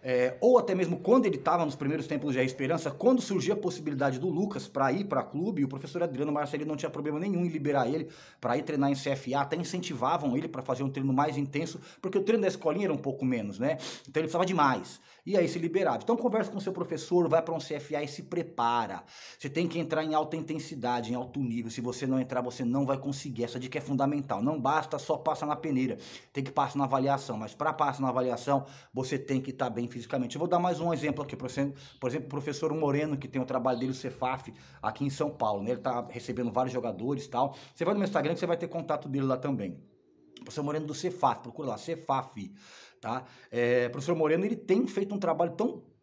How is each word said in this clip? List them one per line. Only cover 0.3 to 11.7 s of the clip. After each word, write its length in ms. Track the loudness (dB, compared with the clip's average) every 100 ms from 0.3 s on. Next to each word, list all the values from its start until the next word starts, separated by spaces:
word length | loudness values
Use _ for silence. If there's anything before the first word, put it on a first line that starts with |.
| 4
ou 180 | 8 8
até 160 | 6
mesmo 260 | 2 2 0
quando 260 | 6 6 6
ele 100 | 2
tava 300 | 2 2 2
nos 80 |
primeiros 320 | 0 -2 -2 -2
tempos 220 | -2 0
no 40 |
G 60 | 2
R 80 | 2
Esperança, 440 | 0 0 0 -2
quando 300 | 2 4 4
surgia 320 | 2 0 2
a 40 | 0
possibilidade 600 | 0 -2 -4 0 0 2
do 120 | 0
Lucas 380 | 0 -2 -2 -6
pra 240 | 0 2
ir 120 | 2
pra 180 | 0 -2
clube, 420 | -2 -2 -2 0
o 40 | -2
professor 340 | -2 -8 -2
Adriano 300 | -2 -2 -2
Marcelino 360 | 0 -2 -4 -4
não 60 | -4
tinha 120 | -4
problema 300 | -4 -4 -2
nenhum 260 | 0 0
em 40 | 0
liberar 400 | 0 0 2 2
ele 200 | 0 -4 -12 -20 -6
pra 160 | 0 0
ir 60 |
treinar 280 | 0 2 4
em 40 |
C 160 | 2 0
F 240 | -2 0
A, 80 | 0
até 140 | 0 0
incentivavam 800 | -2 -4 -4 0 0 2 2 0
ele 120 | -2
pra 140 | -6
fazer 220 | -4 -2
um 40 | 0
treino 240 | 0 2
mais 240 | 4 2 0
intenso, 440 | -2 -2 -4